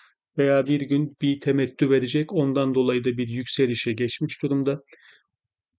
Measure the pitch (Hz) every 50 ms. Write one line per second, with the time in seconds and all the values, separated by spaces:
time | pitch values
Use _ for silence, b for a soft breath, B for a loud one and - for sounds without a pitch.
0 | b b b b _ _ _ - 139 139 139 139 131 131 147 143 143 127 143 143
1 | 151 147 - _ - 139 139 139 - 147 143 143 135 123 - - 147 135 135 131
2 | 123 120 123 151 151 156 208 175 143 139 131 139 139 135 131 127 131 127 127 123
3 | 120 127 123 117 123 117 117 123 127 - - - 135 123 120 113 - 120 113 107
4 | 123 113 - - 156 147 - - - 139 139 139 139 139 139 151 - b b b
5 | b b b b b _ _ _ _ _ _ _ _ _ _